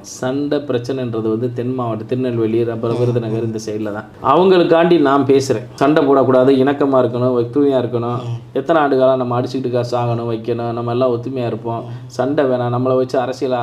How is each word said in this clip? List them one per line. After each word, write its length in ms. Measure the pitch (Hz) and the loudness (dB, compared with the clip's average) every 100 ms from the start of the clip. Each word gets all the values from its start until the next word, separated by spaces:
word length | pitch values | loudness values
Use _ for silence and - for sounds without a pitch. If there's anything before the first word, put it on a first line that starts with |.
| - | -12
சண்டை 480 | - 131 139 147 147 | -8 -4 -4 -2 -2
பிரச்சனைன்றது 720 | 143 120 120 135 123 113 110 | -2 -4 -4 -4 -4 -4 -2
வந்து 240 | 110 127 | -2 -2
தென் 200 | 120 120 | -4 -4
மாவட்டம், 340 | 131 120 110 110 | -4 -4 -6 -4
திருநெல்வேலி, 540 | 127 127 117 110 113 117 | -4 -2 0 0 0 -2
அப்புறம் 300 | 113 113 117 | -2 -2 0
விருதுநகர், 460 | 123 120 113 113 | 0 0 -2 -4
இந்த 160 | 117 110 | -4 -6
சைடுல 320 | 107 107 107 | -6 -6 -6
தான். 140 | 104 - - | -8 -10 -4
அவங்களுக்காண்டி 760 | 123 151 190 185 170 165 175 170 | 2 4 6 4 4 4 4 4
நான் 260 | 139 139 131 | 4 4 4
பேசுறேன். 420 | 135 131 110 - - | 4 2 -2 -4 0
சண்டை 280 | 143 156 | 2 4
போடக்கூடாது, 500 | 139 139 123 127 127 135 | 4 4 4 4 6 4
இணக்கமா 420 | 131 143 143 131 | 2 2 2 2
இருக்கணும், 360 | 127 120 127 123 | 2 0 0 0
ஒத்துமையா 440 | 120 147 143 131 | 0 0 2 2
இருக்கணும். 440 | 113 120 117 120 120 117 - | 0 -2 -4 -4 -6 -10 -8
எத்தனை 280 | 143 135 165 | -6 0 2
ஆண்டு 160 | 143 135 | 2 4
காலம் 200 | 131 131 | 4 2
நம்ம 180 | 123 120 | 0 -2
அடிச்சுக்கிட்டு 320 | 131 135 127 | -2 -4 -4
இருக்கா, 160 | 120 120 | -2 -2
சாகணும், 400 | 123 120 117 117 | -2 -2 -2 -4
வைக்கணும், 440 | 113 113 117 120 | -4 -4 -4 -4
நம்ம 180 | 117 120 | -4 -4
எல்லாம் 200 | 120 131 | 0 0
ஒத்துமையா 340 | 120 127 131 120 | 0 -4 -6 -4
இருப்போம். 380 | 110 117 117 120 120 - | -6 -6 -8 -8 -14 -10
சண்டை 380 | - 127 151 135 | -4 -2 0 0
வேணாம், 280 | 123 120 | 2 0
நம்மளை 220 | 123 127 131 | 0 0 0
வச்சு 240 | 127 139 | 0 -2
அரசியல் 360 | 123 127 139 123 | -4 -4 -2 -2